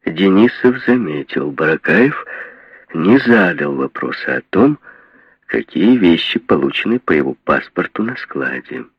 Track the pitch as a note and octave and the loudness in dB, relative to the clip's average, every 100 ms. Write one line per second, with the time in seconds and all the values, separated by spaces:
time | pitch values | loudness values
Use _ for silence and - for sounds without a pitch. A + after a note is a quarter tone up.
0 | - E2 G2 F#2+ A#2+ - B2 B2 - B2 | -6 0 2 4 4 4 0 2 0 0
1 | F#2+ D2 C2+ - C#2+ C#2 D#2 D#2 - - | 0 -6 -6 -6 -6 -2 -2 -2 0 2
2 | C3+ - - - - - - - _ E2 | 2 0 -14 -16 -18 -20 -20 -20 _ -2
3 | F2 C3+ A#2+ A#2 F2+ D2+ D2 C#2 C2+ - | 2 4 4 4 2 0 -4 -4 -6 -6
4 | C2 C2+ - B1+ _ F#2 C3+ D3+ - - | -10 -8 -6 -6 _ 2 2 2 -8 -20
5 | _ _ _ _ - A2+ A2+ - G#2 B2 | _ _ _ _ -6 -6 -4 0 4 4
6 | F2+ E2 - - - D#2 C2+ - G2+ B2 | 4 2 0 -6 0 0 0 -2 -2 -4
7 | - D#2 C2+ B1+ - C#2 - - - - | 0 0 0 -6 -2 -4 -2 -8 -6 -6
8 | A2 B2+ - - - B2+ - B1+ - | -6 -6 -10 -8 -6 -8 -12 -16 -16